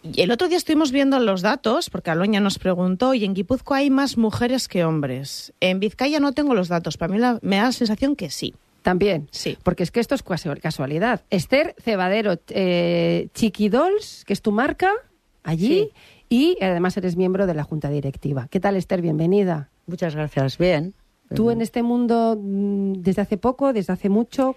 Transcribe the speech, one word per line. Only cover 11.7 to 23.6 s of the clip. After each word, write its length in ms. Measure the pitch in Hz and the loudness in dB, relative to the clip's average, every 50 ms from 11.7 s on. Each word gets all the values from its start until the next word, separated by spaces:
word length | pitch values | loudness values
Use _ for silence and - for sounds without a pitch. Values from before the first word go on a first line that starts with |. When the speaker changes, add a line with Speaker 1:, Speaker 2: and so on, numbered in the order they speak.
| - - | -4 -6
Speaker 2:
Cebadero, 560 | - 240 214 185 180 185 196 220 214 208 175 165 _ - | -4 -2 0 0 2 2 2 2 2 0 -2 -2 _ -6
eh, 760 | - 202 190 180 175 175 175 170 175 170 170 170 170 170 - - _ | -2 0 2 2 2 2 2 2 2 2 2 2 0 0 -2 -6 _
Chiquidols, 920 | - 233 214 - - 208 208 190 254 320 370 403 427 - - - - - | 0 0 0 2 0 0 2 4 4 2 2 2 0 -2 -6 -18 -20 -6
que 80 | - | -6
es 80 | 202 - | -6 -2
tu 100 | - 220 | 0 0
marca, 400 | 202 214 262 302 - - 381 381 415 480 - _ _ _ _ _ _ _ | 0 2 0 0 0 0 0 0 0 0 -6 _ _ _ _ _ _ _
allí, 480 | _ 160 160 160 185 247 330 392 427 427 _ - - - - _ _ _ | _ -4 -2 0 2 2 2 2 2 -2 _ -18 -20 -20 -20 _ _ _
Speaker 3:
Sí. 280 | 240 240 285 339 359 - | 2 4 4 2 2 0
Speaker 2:
y 60 | 190 | 0
además 320 | 190 175 170 180 185 - | 0 0 2 0 0 0
eres 200 | 208 180 180 170 | -2 -4 -2 0
miembro 300 | 180 185 185 185 190 202 | 0 0 2 2 2 0
de 80 | 185 165 | 0 0
la 100 | 151 143 | -2 -4
Junta 260 | - 160 156 147 143 | -4 -6 -6 -4 -2
Directiva. 560 | 147 147 139 139 - - - 143 143 131 120 - | -4 -2 -4 -4 -8 -6 -6 -4 -4 -4 -6 -4
¿Qué 100 | - 190 | -4 -2
tal, 160 | 175 202 202 | 0 0 0
Esther? 260 | 190 180 - 196 180 | 0 -2 -2 -4 -2
Bienvenida. 680 | 170 165 156 151 165 170 190 208 202 180 165 151 139 _ _ _ _ | 0 0 0 2 2 4 4 4 2 2 -2 -4 -6 _ _ _ _
Speaker 3:
Muchas 280 | - 175 175 180 165 147 | -12 -8 -6 -4 -4 -4
gracias. 440 | 151 151 147 - 147 135 135 - - | -4 -6 -4 -2 0 0 0 0 0
Bien. 360 | 170 180 165 147 160 185 - _ _ _ _ _ _ _ - | 2 2 2 2 -2 -4 -10 _ _ _ _ _ _ _ -2
Speaker 2:
¿Tú 120 | 214 220 | 0 2
Speaker 3:
Bien. 120 | 233 233 226 | 2 2 0
Speaker 2:
en 40 | |
este 200 | 226 220 - 240 | -2 -2 -2 -2
mundo, 560 | 233 240 240 240 240 226 233 233 226 226 226 214 | 0 0 0 0 2 2 2 2 2 2 0 -2
mm, 520 | 202 196 196 196 202 202 202 196 196 196 190 190 | -4 -4 -2 0 0 0 0 0 -2 -2 -4 0
desde 200 | 175 190 180 208 | 0 0 2 2
hace 140 | 196 - 214 | 0 -2 -2
poco, 360 | 180 - 247 247 - | 0 0 -2 0 2